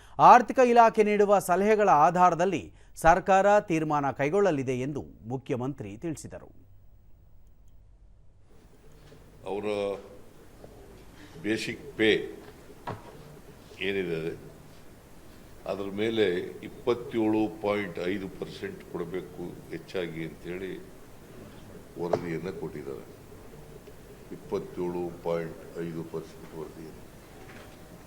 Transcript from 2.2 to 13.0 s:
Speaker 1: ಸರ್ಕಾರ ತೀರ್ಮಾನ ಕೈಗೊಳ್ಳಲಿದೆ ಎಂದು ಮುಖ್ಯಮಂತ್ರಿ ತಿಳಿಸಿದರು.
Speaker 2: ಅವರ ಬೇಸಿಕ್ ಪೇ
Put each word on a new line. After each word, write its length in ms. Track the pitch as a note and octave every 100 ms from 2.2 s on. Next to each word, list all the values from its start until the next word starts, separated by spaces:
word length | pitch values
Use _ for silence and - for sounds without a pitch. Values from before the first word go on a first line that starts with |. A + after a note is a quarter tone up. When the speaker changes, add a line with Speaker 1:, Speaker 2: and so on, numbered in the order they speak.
| F3+ D#3+ F#3+ D3 D#2+ - - -
Speaker 1:
ಸರ್ಕಾರ 640 | E3 F3+ - F#3+ G3+ G#3
ತೀರ್ಮಾನ 520 | G#3 D#3+ D#3 D3 C#3
ಕೈಗೊಳ್ಳಲಿದೆ 640 | B2 C#3+ G3 G3 C#3+ B2+ B2+
ಎಂದು 260 | C3+ C3+ D#2+ - A2
ಮುಖ್ಯಮಂತ್ರಿ 720 | C3 - B2 B2+ C#3+ G2+ G#2
ತಿಳಿಸಿದರು. 520 | E3+ D3 F2+ F2+ - - - - - - - - - - - - - - - - - - - - - - - - - - - - - - F#2+
Speaker 2:
ಅವರ 220 | G2+ G#2 G2+ G2+ F#2+ - - - - - - - - - - - - - -
ಬೇಸಿಕ್ 540 | G#2 A2+ - - - -
ಪೇ 120 | A2 F2+ - - - - - - - -